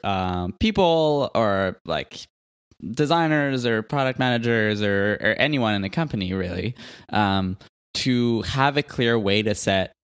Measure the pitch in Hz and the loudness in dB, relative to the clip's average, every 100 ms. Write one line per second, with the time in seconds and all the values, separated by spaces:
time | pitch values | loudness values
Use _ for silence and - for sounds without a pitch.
0 | 101 95 92 90 90 - 220 202 175 165 | -4 -2 -2 -2 -4 -2 0 2 2 4
1 | 156 147 135 - 107 98 95 - - 76 | 2 0 0 0 0 2 0 -4 -4 -4
2 | - - - _ _ _ _ - - 113 | -6 -12 -20 _ _ _ _ -14 -8 -2
3 | 143 170 165 151 139 131 120 110 110 143 | 0 2 2 2 0 0 0 -2 -2 -2
4 | 131 127 127 117 117 117 107 104 104 98 | -2 0 0 0 2 2 2 0 0 2
5 | 104 104 107 - 143 143 110 101 98 170 | 0 0 0 2 0 2 0 0 -2 -2
6 | 156 110 90 95 90 90 101 - - - | -2 -2 -2 -2 -4 -4 -6 -8 -14 -20
7 | - 104 101 98 95 98 - _ _ - | -4 0 2 2 -2 -6 -12 _ _ -4
8 | 131 123 120 113 - 135 143 143 - - | 0 2 2 0 -2 0 0 0 -4 -2
9 | 117 117 98 104 107 101 107 95 92 _ | 0 2 2 2 2 0 0 0 0 _